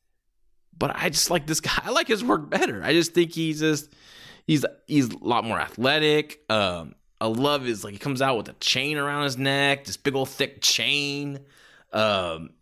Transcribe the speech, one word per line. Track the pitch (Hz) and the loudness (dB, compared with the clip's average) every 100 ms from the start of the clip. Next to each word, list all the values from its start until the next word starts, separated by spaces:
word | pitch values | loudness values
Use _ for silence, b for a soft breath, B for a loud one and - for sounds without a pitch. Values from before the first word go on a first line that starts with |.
| _ _ _ _ _ _ _ - | _ _ _ _ _ _ _ -4
but | 139 | -4
I | - 175 | -2 -2
just | 139 - | 0 2
like | - 147 | 0 0
this | 160 | -2
guy. | - - | -2 -2
<laughs> | |
I | 185 | -2
like | 285 339 | 0 0
his | 214 | 0
work | 247 247 147 | 0 0 0
better. | 185 359 110 | 0 0 -2
I | 110 | 2
just | 165 165 | 2 4
think | 175 165 | 2 2
he's | 165 160 151 | 0 -4 0
just, | 156 147 - B B B B B B | 0 0 -4 B B B B B B
he's, | 151 - - - | 2 2 -6 -2
he's | 147 120 | 2 2
a | 98 | 0
lot | 98 117 | -2 0
more | 113 90 | 0 -2
athletic. | - - 127 151 151 151 151 - - | -4 0 2 4 4 2 0 -6 0
Um, | 110 95 87 78 - _ - | 2 2 0 -8 -18 _ -4
I | 110 | -2
love | 113 143 143 | 0 2 0
his, | 123 107 | -2 -4
like, | 104 | -8
he | 101 | -8
comes | 143 131 | -4 0
out | 135 117 | 0 0
with | 90 | -4
a | |
chain | - - 127 143 151 | -6 -2 0 0 -2
around | 143 147 | -2 -2
his | 143 127 | -2 -2
neck, | 135 139 139 139 | 0 2 2 2
this | - - | -4 -6
big | 143 | -2
old | 135 131 | 0 -2
thick | - 139 - | -2 -4 -2
chain. | - - 117 143 143 143 143 139 139 b b b b | 0 0 0 0 -2 -4 -6 -8 -14 b b b b
Um, | 104 107 98 87 82 82 _ | 0 2 2 0 -6 -10 _